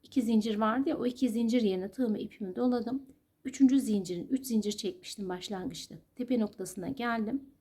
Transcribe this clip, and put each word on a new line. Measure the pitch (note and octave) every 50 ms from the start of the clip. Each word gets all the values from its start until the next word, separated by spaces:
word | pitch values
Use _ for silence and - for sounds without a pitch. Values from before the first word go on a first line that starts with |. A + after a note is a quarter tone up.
İki | - - - C4+
zincir | G#3+ A3+ A3+ G#3+ G#3 A3+ G#3+ G3+
vardı | A3 G#3+ A3+ C4 C4+ E4
ya, | D#4 -
o | A#3+
iki | B3 B3 - C4 A#3+
zincir | G#3+ A#3+ A#3 A3+ A#3 B3
yerine | A3+ G3+ F#3 F#3 F#3 G3+
tığıma | - - B3+ A3 G#3 -
ipimi | - G#3 - - G#3 F#3 F#3
doladım. | A#3 B3 B3+ B3 A#3+ A3+ A#3 B3+ C#4 - - - _ _ _ _ _ _
Üçüncü | C4+ - - C#4 B3+ C4+ C4+
zincirin, | A3+ A3 G#3 G3+ F#3 E3+ F3+ F3 - -
üç | C4 B3+ -
zincir | - A#3 G#3+ G3+ G#3
çekmiştim | G#3 - - F#3+ F#3 - - - - - G3+ F3+
başlangıçta. | F3+ F3+ F#3 - G#3 F#3 F#3 F3+ F3 - - - - D#3+ _ _ _
Tepe | - B3 B3 C4 A#3+
noktasına | G#3+ G3+ - - F#3+ F3+ - G3 F3 E3+
geldim. | - - A#3+ A#3+ A#3 A3+ G#3+ G#3+ B3+ C#4 - - _ _